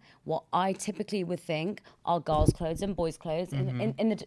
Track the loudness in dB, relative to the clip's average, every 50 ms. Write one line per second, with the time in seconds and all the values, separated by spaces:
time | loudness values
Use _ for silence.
0 | -12 -20 -20 _ _ -4 -4 -4 -4 _ 0 2 2 2 0 -2 -4 -8 -6 -6
1 | -6 -4 -2 -2 -2 -2 -4 -6 -4 -4 -2 -2 -2 -2 -4 -6 -12 -20 -20 _
2 | _ 0 0 0 2 2 4 6 6 6 4 4 -2 -4 -2 -2 -2 -4 -2 0
3 | -2 -2 -2 -4 -6 -4 -2 -2 -2 -2 -2 -2 0 0 0 0 -2 -2 0 2
4 | 2 2 2 0 -4